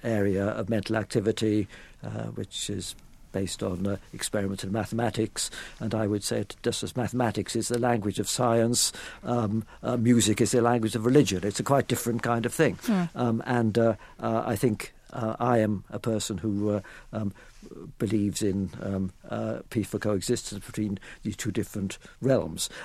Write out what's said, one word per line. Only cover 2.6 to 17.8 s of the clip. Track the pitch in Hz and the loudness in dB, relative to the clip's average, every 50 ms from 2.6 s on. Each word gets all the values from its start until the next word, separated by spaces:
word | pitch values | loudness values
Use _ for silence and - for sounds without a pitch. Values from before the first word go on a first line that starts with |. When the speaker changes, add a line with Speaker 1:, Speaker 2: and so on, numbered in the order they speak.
| - - | -6 -6
Speaker 1:
is | 104 98 - - - - - - - - - - - | -6 -6 -6 -8 -10 -14 -16 -20 -20 -20 -12 -6 -4
based | 98 98 92 - - 107 | -4 -2 -2 -4 -4 -4
on, | 104 92 85 92 | -4 -4 -2 -2
uh, | 98 98 95 - - - | -2 -2 -4 -6 -10 -10
experiment | 104 - - - 107 101 98 98 98 - | -8 -6 -4 -2 -2 -2 -2 -2 -4 -4
and | 95 98 | -4 -2
mathematics, | 113 101 - - 113 120 113 104 - 107 104 - - - - - - - - - - | -2 -2 -2 -2 -2 0 0 0 0 -2 -2 -2 -4 -6 -6 -8 -10 -14 -14 -10 -8
and | - 110 120 | -6 -2 -2
I | 110 110 | 0 0
would | 101 107 104 - | 2 0 0 0
say | - 117 110 | -2 -2 -2
it | 104 - - - - | -2 -4 -6 -6 -2
just | 120 113 - - | -2 -2 -2 -4
as | - - | -6 -4
mathematics | 127 120 107 - 123 127 113 101 - 101 - - | -2 -2 -2 0 0 0 2 0 0 -2 -2 -2
is | 120 107 - | -2 -2 0
the | 120 120 | 0 2
language | 120 123 120 113 98 104 95 - | 2 2 2 2 2 0 -2 -2
of | 101 - | -2 -2
science, | - - 123 120 117 117 113 117 120 117 - - - - - - - - - | 0 2 2 4 4 4 4 4 4 2 2 0 -2 -4 -12 -14 -14 -10 -6
um, | - 123 120 113 104 104 110 107 - - - - | -2 0 0 0 0 0 -2 -4 -4 -8 -8 -4
uh, | 120 120 | -2 0
music | 120 113 120 123 117 107 107 107 - | 2 6 6 6 8 6 6 4 4
is | 117 101 - | 4 4 4
the | 123 | 4
language | 117 120 120 120 110 110 101 | 4 6 4 4 2 0 0
of | 120 107 | 0 2
religion. | 120 131 151 147 95 98 90 82 | 6 6 6 6 6 4 0 -2
It's | 104 101 - | -2 -2 -2
a | - | 0
quite | - 139 139 120 - | 2 4 2 2 2
different | 127 113 - 117 113 117 - | 0 -2 0 0 -2 0 0
kind | 120 120 117 113 | 0 0 2 0
of | 120 - | 0 2
thing. | - 160 127 90 - - | 2 2 2 2 0 -2
Speaker 2:
Hmm. | - 220 190 175 165 - | 0 0 2 0 0 -2
Speaker 1:
Um, | - 123 123 113 113 - | 0 0 2 2 0 0
and, | - 127 120 117 110 101 120 | 0 2 2 2 4 4 4
uh, | 117 117 110 - - - - - | 4 4 4 2 -4 -16 -12 -6
uh, | - 113 113 113 117 | -4 -2 0 0 0
I | - 120 | 0 0
think, | - - 127 107 - - - - - - - - | 2 2 2 2 0 -4 -10 -16 -20 -20 -14 -8
uh, | - 120 110 110 - | -6 -4 -4 -2 0
I | 120 123 123 117 | 2 4 4 4
am | 110 104 107 92 - - | 4 4 2 -2 -4 -8
a | - 101 | -10 -6
person | - 120 113 107 - - 110 87 | -2 -2 -2 0 -2 -2 -4 -4
who, | 78 110 101 98 104 107 | -2 -2 -2 0 0 0
uh, | 104 104 98 - - - - - - | 0 0 -2 -6 -14 -20 -14 -10 -6
um, | 107 110 101 98 - - - - - - - - - | -4 -4 -4 -6 -8 -14 -20 -20 -20 -20 -18 -16 -14